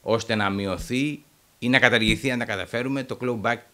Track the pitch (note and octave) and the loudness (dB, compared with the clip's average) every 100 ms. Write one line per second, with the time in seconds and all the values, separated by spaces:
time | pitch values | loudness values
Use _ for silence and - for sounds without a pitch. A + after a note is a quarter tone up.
0 | - A2+ - A2 G2+ G2 G2 F2+ - B2+ | 2 0 2 0 2 0 -2 -4 -2 -2
1 | D3 C#3+ _ _ _ _ B2+ C3 B2 A#2+ | -2 -6 _ _ _ _ 2 4 6 4
2 | A2 A2 C3+ B2 A2+ G2+ F2 A#2 B2+ C3+ | 2 2 0 -2 -4 -4 -4 -4 -4 -6
3 | B2+ G#2 B2 A#2 G#2+ A#2 - | -6 -6 -4 -2 -2 -4 -6